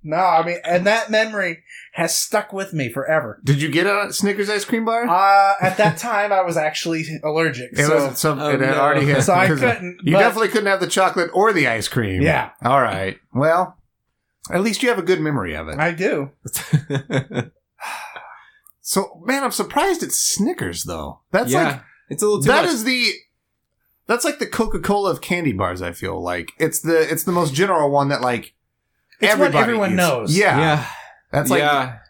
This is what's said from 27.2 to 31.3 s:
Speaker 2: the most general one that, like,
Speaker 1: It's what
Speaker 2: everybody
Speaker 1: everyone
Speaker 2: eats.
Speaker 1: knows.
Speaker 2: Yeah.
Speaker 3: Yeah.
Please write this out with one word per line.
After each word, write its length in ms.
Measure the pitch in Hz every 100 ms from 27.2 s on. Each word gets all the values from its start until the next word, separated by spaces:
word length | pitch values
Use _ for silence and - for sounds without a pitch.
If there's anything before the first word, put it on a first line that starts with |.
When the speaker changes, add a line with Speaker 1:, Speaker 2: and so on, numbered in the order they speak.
Speaker 2:
the 80 | -
most 220 | 175 160
general 360 | 135 196 165 147
one 180 | 143 139
that, 120 | 143
like, 320 | 127 120 - _ _ _ _ _ _ _
Speaker 1:
It's 120 | 208
what 80 | 214 185
Speaker 2:
everybody 120 | -
Speaker 1:
everyone 280 | 240 233 196
Speaker 2:
eats. 60 | 185
Speaker 1:
knows. 420 | 175 127 110 165
Speaker 2:
Yeah. 200 | 202 135
Speaker 3:
Yeah. 280 | 160 151 127 - - - _